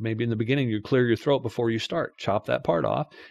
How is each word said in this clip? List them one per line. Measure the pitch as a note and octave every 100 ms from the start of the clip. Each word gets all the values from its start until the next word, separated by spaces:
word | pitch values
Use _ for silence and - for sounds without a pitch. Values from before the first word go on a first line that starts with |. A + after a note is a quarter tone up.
maybe | A2 A2
in | A#2+
the | A2+
beginning | A2+ C#3 B2
you | G#2+
clear | - C3 A#2+
your | A2
throat | D3 C3+
before | A#2+ - A#2
you | A2+
start. | - E3+ - -
Chop | - G#2 -
that | B2
part | - E3 A1+
off. | C3 D3+ - -